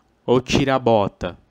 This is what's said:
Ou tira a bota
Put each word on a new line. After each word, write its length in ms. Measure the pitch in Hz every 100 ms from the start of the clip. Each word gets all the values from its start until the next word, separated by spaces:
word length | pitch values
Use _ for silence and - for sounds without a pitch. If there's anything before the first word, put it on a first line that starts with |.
| _ _ -
Ou 120 | 127
tira 340 | - - 135
a 40 | 135
bota 580 | 120 110 95 - 90 - _